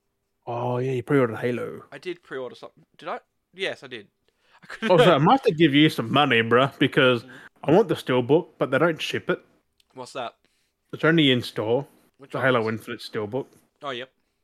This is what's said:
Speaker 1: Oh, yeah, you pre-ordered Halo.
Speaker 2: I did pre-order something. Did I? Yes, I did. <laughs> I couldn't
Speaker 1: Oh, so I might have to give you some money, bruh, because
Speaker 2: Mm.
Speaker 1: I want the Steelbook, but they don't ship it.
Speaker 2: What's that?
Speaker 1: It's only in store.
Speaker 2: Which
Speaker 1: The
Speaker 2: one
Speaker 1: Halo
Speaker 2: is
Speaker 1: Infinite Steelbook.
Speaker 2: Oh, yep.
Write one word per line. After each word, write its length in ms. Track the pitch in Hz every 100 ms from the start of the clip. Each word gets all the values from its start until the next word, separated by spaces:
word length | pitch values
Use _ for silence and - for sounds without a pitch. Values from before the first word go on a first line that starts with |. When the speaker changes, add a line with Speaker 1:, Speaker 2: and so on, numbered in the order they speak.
| _ _ _ _ -
Speaker 1:
Oh, 320 | 120 120 123
yeah, 140 | 131
you 100 | 131
pre-ordered 340 | 117 143 120 110
Halo. 460 | 123 120 110 - -
Speaker 2:
I 60 | 143
did 240 | 180 175
pre-order 340 | - 143 123 113
something. 280 | 120 _ 160 _
Did 100 | 151
I? 100 | 226 _ _ _
Yes, 300 | 170 190 120
I 40 | 135
did. 200 | 123 101 _ _ _
<laughs> 280 | _ _
I 20 | -
couldn't 240 | - 220 180
Speaker 1:
Oh, 20 |
so 120 | 175 151
I 20 |
might 140 | 160
have 80 | 269
to 100 | 240
give 200 | 156 165
you 160 | 139 156
some 220 | - 117
money, 300 | 135 143 120
bruh, 360 | 113 120 135 -
because 460 | 143 - 131 120
Speaker 2:
Mm. 60 | - - - _
Speaker 1:
I 80 | -
want 160 | 165 156
the 80 | 160
Steelbook, 540 | - 127 120 151 180 -
but 100 | 143
they 80 | 131
don't 240 | 165 156
ship 260 | - 117 -
it. 80 | 185 _ _ _ _ _ 127
Speaker 2:
What's 180 | 123
that? 220 | 143 117 _ _ _ _ _ _
Speaker 1:
It's 100 | -
only 280 | 156 165 143
in 100 | 123
store. 460 | 110 - 110 123 139 _ _ _
Speaker 2:
Which 120 | 135
Speaker 1:
The 60 | 135
Speaker 2:
one 80 | 131
Speaker 1:
Halo 160 | 123 110
Speaker 2:
is 60 | 110
Speaker 1:
Infinite 240 | 110 113
Steelbook. 480 | - 117 104 123 - _ _ _
Speaker 2:
Oh, 80 | 143
yep. 220 | 123 131 _ _ _